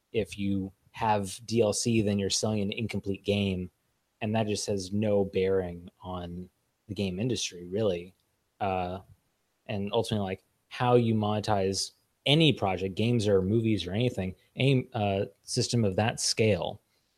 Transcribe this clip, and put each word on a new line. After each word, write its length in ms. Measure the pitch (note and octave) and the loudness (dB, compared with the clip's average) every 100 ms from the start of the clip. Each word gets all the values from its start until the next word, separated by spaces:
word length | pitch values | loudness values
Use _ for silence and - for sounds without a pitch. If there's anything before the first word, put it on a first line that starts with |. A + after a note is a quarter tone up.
| _ | _
if 240 | A#2 G2 - | -4 -4 -4
you 340 | G2 G2 F#2+ - _ | -4 -2 -4 -12 _
have 460 | - A2+ G#2+ F#2+ - - | -2 0 0 -2 -8 -2
D 160 | A2+ | 2
L 120 | G#2+ | 2
C, 280 | G2+ A#2+ A2+ | 2 0 2
then 160 | G2+ G2+ | 2 0
you're 120 | F#2+ | 0
selling 320 | - A2 G#2+ | -2 -2 -2
an 100 | G2+ | -2
incomplete 540 | G#2+ G#2+ G2+ G2+ F#2+ - | -4 -6 -6 -4 -4 0
game, 440 | G#2 G2 F#2 F2+ _ _ _ _ - | 0 0 -2 -6 _ _ _ _ -8
and 120 | A2+ A2 | -2 0
that 120 | G#2+ | 0
just 200 | G2+ - | -2 -2
has 260 | G2+ F2+ | -4 -4
no 320 | G2+ G#2+ G2+ F#2+ | -2 2 2 2
bearing 640 | F#2+ F#2+ F#2+ F2+ F2 F2 - | 0 0 0 -2 -8 -16 -16
on 460 | F#2 F2+ F2 F2 F2+ _ _ _ - | -12 -10 -10 -12 -14 _ _ _ -10
the 80 | G2+ | -6
game 240 | G2 F2+ | -4 -2
industry, 460 | B2 G#2 - F2 F2+ | -2 -2 -6 -10 -6
really. 440 | F#2+ G#2 F2 F2+ _ _ _ _ - | -2 0 -2 -6 _ _ _ _ -6
Uh, 380 | G2+ F#2 F#2 F#2+ - - _ _ _ _ - | -2 -2 -4 -8 -14 -20 _ _ _ _ -8
and 260 | G#2+ G2+ | -6 -2
ultimately, 340 | A2+ A2 G#2+ F#2+ | -2 0 -2 -2
like, 180 | F#2 _ _ _ | -6 _ _ _
how 260 | - B2 B2 | -2 4 4
you 180 | A#2 | 4
monetize 800 | A2 G#2 G#2+ G#2 G#2 F#2+ F#2+ - _ _ _ C3+ | 2 0 0 0 0 0 -2 -6 _ _ _ 2
any 280 | D3+ D#3 | 6 6
project, 420 | A2 G2+ F2+ F#2+ F#2 | 4 0 -2 -4 0
games 320 | A2+ A#2+ G#2 | 2 2 4
or 140 | G2 | 4
movies 440 | F#2 A2+ A2+ G#2 F2 | 4 2 2 0 -2
or 60 | |
anything, 420 | G2+ B2 A#2+ F#2 - _ - | 0 0 -2 -6 -8 _ 0
any, 320 | C3 C3 B2+ | 4 4 0
uh, 320 | A#2 G2+ G2 G2+ - | -2 0 0 -2 -8
system 400 | - B2 A#2 A#2+ | -6 -4 0 2
of 140 | G#2 F#2 | 2 2
that 240 | A2 - | 0 0
scale 580 | - - A2 F2+ D#2 G2 _ _ _ | -2 2 4 2 -2 -8 _ _ _